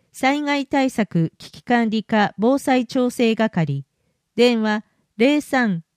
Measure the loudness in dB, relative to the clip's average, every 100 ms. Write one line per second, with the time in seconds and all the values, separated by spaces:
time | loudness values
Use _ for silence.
0 | _ -4 -2 -2 -2 -4 -2 -2 0 -2
1 | -2 -2 -2 -4 -20 -12 -2 0 0 -2
2 | -2 0 0 0 0 0 0 -2 0 -2
3 | -2 0 0 0 -2 0 -2 -4 -8 _
4 | _ _ _ 2 2 2 0 -2 -6 _
5 | _ 0 2 2 0 0 0 -2 -6